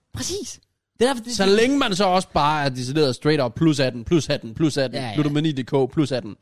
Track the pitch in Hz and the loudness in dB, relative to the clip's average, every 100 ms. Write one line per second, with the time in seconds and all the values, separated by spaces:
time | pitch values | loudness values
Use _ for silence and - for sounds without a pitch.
0 | _ - 254 392 311 - _ _ _ - | _ -12 -8 -8 -10 -14 _ _ _ -2
1 | 247 262 233 226 190 208 240 285 254 180 | 0 0 -6 -2 2 4 4 2 0 0
2 | 196 180 185 170 147 156 143 127 127 147 | 2 2 0 0 2 2 -2 -4 -4 0
3 | 143 120 151 156 123 - 165 143 131 120 | 2 2 0 2 0 2 2 2 0 -2
4 | 117 170 - 139 117 110 156 143 127 135 | 0 0 0 -4 -6 -2 0 0 -2 -2
5 | 127 107 147 143 160 131 123 139 131 156 | -6 -2 -2 0 -2 -2 -2 0 0 0
6 | 139 127 104 98 | 0 -2 -6 -16